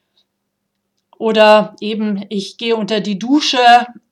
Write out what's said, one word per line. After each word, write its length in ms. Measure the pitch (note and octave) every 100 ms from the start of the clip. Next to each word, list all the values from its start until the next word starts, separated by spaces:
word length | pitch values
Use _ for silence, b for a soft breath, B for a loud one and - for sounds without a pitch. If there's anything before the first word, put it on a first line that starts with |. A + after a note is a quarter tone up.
| _ _ _ _ _ _ _ _ _ _ _ _
Oder 600 | A3 G#3+ G#3+ G#3+ G3 -
eben, 460 | G#3+ G#3+ G#3+ G3 G3+
ich 300 | G#3 F#3+ -
gehe 180 | A#3 A3+
unter 240 | G#3 A3
die 180 | F#3+ G3
Dusche 720 | A#3 D4 D4 C4 B3 A#3+ A#3+ - _